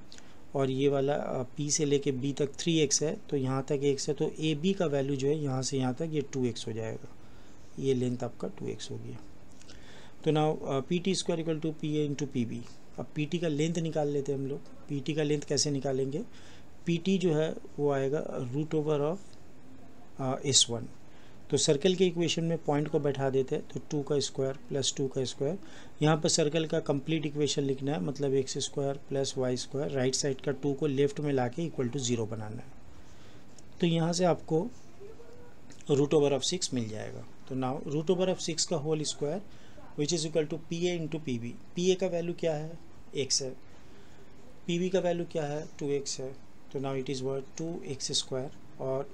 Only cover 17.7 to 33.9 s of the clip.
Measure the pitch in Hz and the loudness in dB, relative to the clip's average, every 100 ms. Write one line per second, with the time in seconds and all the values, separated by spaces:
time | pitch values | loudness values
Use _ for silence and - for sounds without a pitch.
17.7 | - 143 139 135 151 - 143 127 139 151 | 0 2 4 2 0 -2 -4 -2 -2 0
18.7 | 156 151 147 147 196 - - - - - | 0 2 2 2 0 -6 -10 -10 -12 -12
19.7 | - - - - - 131 139 147 127 - | -12 -12 -12 -10 -4 -2 0 4 6 6
20.7 | 117 - - - - - - - 139 - | 2 -6 -10 -10 -12 -12 -12 0 4 6
21.7 | 143 190 180 185 170 165 170 165 160 - | 6 4 6 4 4 2 2 2 0 2
22.7 | 147 151 160 143 135 135 135 131 151 - | 2 2 2 2 2 2 2 2 -2 -4
23.7 | 131 - 147 139 143 - - 135 135 - | -6 -2 -2 2 2 2 0 -2 -2 -4
24.7 | 139 - - 135 135 123 - 139 196 - | 0 0 0 0 0 -2 0 -2 -2 -6
25.7 | - - - 151 160 165 - 147 160 156 | -10 -10 2 4 6 4 4 4 2 2
26.7 | 160 165 147 160 160 147 147 139 151 139 | 0 2 0 0 0 0 2 2 2 0
27.7 | 135 135 165 160 139 143 135 127 147 - | 0 0 0 -2 0 2 2 2 -2 -4
28.7 | 147 139 139 - 139 139 135 127 120 - | -2 -2 -2 -2 -2 0 0 0 0 -2
29.7 | 135 160 139 127 131 143 131 147 127 143 | -4 -2 2 2 2 0 0 -2 0 0
30.7 | 139 151 135 143 151 147 131 123 165 165 | 0 2 4 2 2 0 2 2 0 -2
31.7 | - 120 139 120 117 107 110 107 117 - | -2 -2 0 0 0 0 -4 -6 -8 -10
32.7 | - - - - - - - - - - | -12 -12 -12 -12 -12 -12 -12 -12 -12 -12
33.7 | - 175 | 0 2